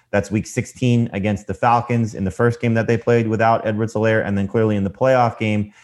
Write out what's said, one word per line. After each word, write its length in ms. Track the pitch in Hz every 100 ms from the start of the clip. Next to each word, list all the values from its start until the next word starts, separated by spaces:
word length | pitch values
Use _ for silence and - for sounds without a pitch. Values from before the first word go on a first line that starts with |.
| _
That's 220 | 101 -
week 160 | 104 -
sixteen 600 | - - - 127 120 117
against 340 | 101 104 101 -
the 80 |
Falcons 640 | - 123 120 113 120 110 -
in 80 |
the 80 | 95
first 280 | - 120 117
game 140 | 120
that 140 | 113 113
they 100 | 113
played 300 | - 117 110
without 360 | 110 113 113
Edwards-Helaire, 640 | 113 107 113 107 110 110 87
and 100 | 98
then 120 | 95
clearly 260 | 117 110
in 80 | 104
the 80 | 98
playoff 480 | - 131 127 120 -
game, 340 | 110 104 104 -